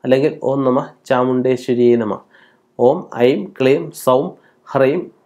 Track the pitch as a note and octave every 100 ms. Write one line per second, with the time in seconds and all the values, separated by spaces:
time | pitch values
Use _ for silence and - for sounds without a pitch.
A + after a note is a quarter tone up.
0 | B2+ C3 D3 - B2 C#3 C3 B2+ - -
1 | - B2+ B2+ B2+ B2+ B2+ - B2 B2 A#2+
2 | G#2+ F#2+ _ _ _ _ _ - A#2+ D#3+
3 | - - B2 D3+ F#3+ - C3 D3 D#3+ -
4 | - B2+ F#2 - _ _ - C#3 C3+ D#3+
5 | - _